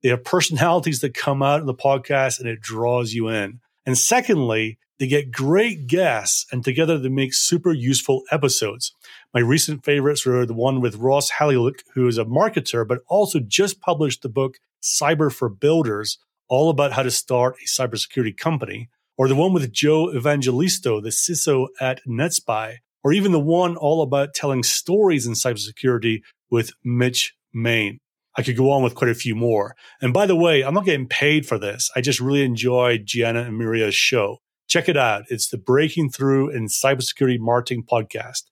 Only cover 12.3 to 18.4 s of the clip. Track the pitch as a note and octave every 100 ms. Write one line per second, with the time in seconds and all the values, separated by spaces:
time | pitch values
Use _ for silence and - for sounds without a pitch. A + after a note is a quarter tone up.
12.3 | C3 G#3 - C3 A#2+ A2 B2 _ F#3+ G3+
13.3 | D#3+ A2+ - G3 G3 - D#3+ D3+ - C3
14.3 | A#2 C3+ - _ _ - - D3 D#3+ D3+
15.3 | - B2 G2 C#3+ E3 C#3 G#2 G#2+ - _
16.3 | _ _ B2+ D#3 C#3+ C#3+ B2+ B2+ A#2 -
17.3 | B2 B2 B2+ - - B2+ A2 - - A2+
18.3 | G2